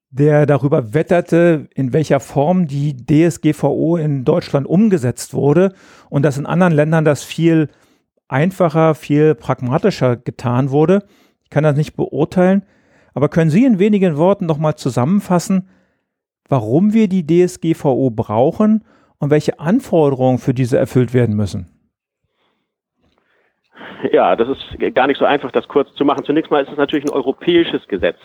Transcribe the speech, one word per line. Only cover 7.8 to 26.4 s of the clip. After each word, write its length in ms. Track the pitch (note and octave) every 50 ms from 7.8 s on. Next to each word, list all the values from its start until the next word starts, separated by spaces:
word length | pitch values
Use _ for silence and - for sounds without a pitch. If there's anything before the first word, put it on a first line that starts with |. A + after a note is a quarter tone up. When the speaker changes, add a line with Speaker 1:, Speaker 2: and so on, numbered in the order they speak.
| _ _ _ _ _ _ _ _ _
Speaker 1:
einfacher, 680 | _ C3 C3 D#3+ F#3+ F#3 - F3+ D#3 D3 E3 D#3+ D#3+ D3+
viel 400 | - - - D3 D3 D#3 D#3 D3
pragmatischer 840 | - - - C3 - B2 A#2+ C3+ E3+ - G3 - - C3+ B2+ A#2+
getan 520 | - - - - - - A#2+ B2 B2+ C#3+ C3+
wurde. 340 | C3 D3 D#3+ D#3+ F#3+ G3+ - _ _ _ _ _ _ _ _
Ich 60 | _
kann 140 | - D3 D3+
das 120 | D#3 C3+
nicht 200 | D3+ D3+ - -
beurteilen, 680 | - - - - C3 D3+ - - F#3+ F3+ F#3 G3 G3+ - _ _ _ _ _ _ _ _ _ -
aber 120 | - C#3
können 220 | D3 - E3+ E3 D#3
Sie 160 | C#3+ G#3 C4+
in 140 | C4+ A3 E3+
wenigen 380 | G3+ A3 G#3 G3 F#3+ F3+ D3
Worten 280 | C#3 E3+ F#3+ G3+ G3 F#3
nochmal 300 | D#3+ D#3+ D3 D#3 D#3 D3
zusammenfassen, 920 | - - C#3 A2+ B2 A#2+ D3+ G3 G3+ - - F3+ E3+ - - F#3+ F#3 F#3 - _ _ _ _ _ _ _ _ _ _ _ _ _ _ _
warum 460 | - C3+ B2+ G#2+ G#2+ B2+ D#3+ G3+ G#3+ G#3
wir 140 | A3+ A3
die 180 | F#3 F#3+ F#3+ D#3
D 160 | C#3+ E3+ F3
S 180 | F3+ F3 F3+ -
G 140 | - D#3+ D#3+
V 180 | - - D3
O 200 | B2 B2+ C3+ C3
brauchen 720 | A2 A2+ A2 - G#2 A2+ C3 E3 - - G#3+ G#3+ A3 G#3+ - _ _ _ _ _ _
und 140 | _ D3+ C#3
welche 280 | D3 D3+ - - - -
Anforderungen 800 | D3 D#3+ G#3+ C#4 - - G3 E3 D3+ C#3 C3+ B2+ B2+ B2+ B2+
für 160 | A#2 - B2+ A#2+
diese 240 | B2 C3 A#2 C#3
erfüllt 380 | - C3 - - B2+ B2 A2+ -
werden 200 | B2+ A#2+ A2 G#2
müssen? 340 | G#2+ G#2 F#2+ - G2 F2 - _ _ _ _ _ _ _ _ _ _ _ _ _ _ _ _ _ _ _ _ _ _ _ _ _ _ _ _ _ _ _ _ _ _ _ _ _ _ _ _ _ - - - - - - C3+
Speaker 2:
Ja, 240 | - C#3+ A2 F2 F#2
das 140 | F2 A2+ C3
ist 440 | C3 - - - - - - G2 A#2
gar 120 | C3 C3
nicht 100 | C#3+ C3+
so 60 | - C3+
einfach, 260 | - C#3+ C#3 - B2
das 140 | - A#2 - -
kurz 240 | - D3 C3 - _
zu 100 | - C#3
machen. 220 | C#3+ C3 C#3 -
Zunächst 260 | - C#3+ D#3+